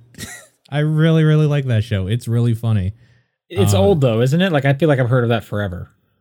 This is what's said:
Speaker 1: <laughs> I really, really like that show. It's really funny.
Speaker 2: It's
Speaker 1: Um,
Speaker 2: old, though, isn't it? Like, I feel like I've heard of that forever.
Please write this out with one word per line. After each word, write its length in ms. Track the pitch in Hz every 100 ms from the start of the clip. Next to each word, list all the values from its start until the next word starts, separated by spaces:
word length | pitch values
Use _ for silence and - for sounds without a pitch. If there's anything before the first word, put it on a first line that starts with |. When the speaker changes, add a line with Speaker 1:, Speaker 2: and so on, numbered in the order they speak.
| _ -
Speaker 1:
<laughs> 540 | - - - _ -
I 80 | 143
really, 440 | 151 156 160 160
really 220 | 156 151 151
like 180 | 147 135
that 180 | 110
show. 220 | 101 101 95
It's 220 | 120 -
really 260 | 117 120
funny. 380 | 113 117 107 92 - _ _ _ _ -
Speaker 2:
It's 260 | - 175
Speaker 1:
Um, 60 | 185
Speaker 2:
old, 200 | 196 180
though, 200 | 131 110
isn't 200 | 127 165
it? 120 | 190
Like, 120 | 147
I 80 | 139
feel 140 | 139 160
like 100 | 135
I've 100 | 120
heard 140 | 127
of 60 | 117
that 140 | 117
forever. 460 | - 104 101 87 90 _ _ _